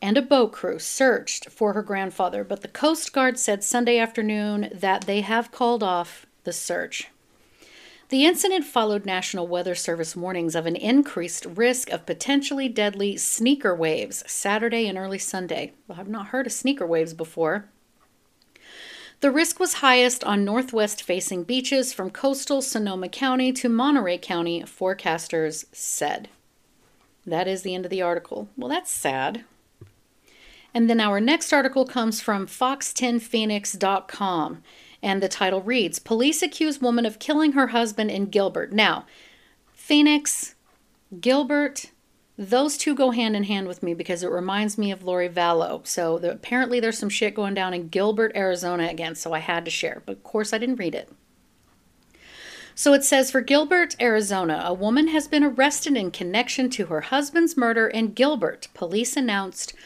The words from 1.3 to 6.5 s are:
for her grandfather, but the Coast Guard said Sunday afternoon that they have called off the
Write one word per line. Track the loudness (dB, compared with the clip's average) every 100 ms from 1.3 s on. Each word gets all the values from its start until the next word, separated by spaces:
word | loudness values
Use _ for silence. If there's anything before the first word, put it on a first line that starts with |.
| -8 -10
for | -2 0
her | 0
grandfather, | -4 -4 -4 -2 -2 -2
but | -6 -8
the | -10
Coast | -2 0 0 -2
Guard | 0 2 2
said | 0 -2
Sunday | 0 0 2 2
afternoon | 2 -2 -2 -2 -2 -2 -4
that | -2 0 0 0
they | -4
have | 0 -2 -2
called | 0 0 2
off | 0 -2 -4 -10 -20 _
the | -10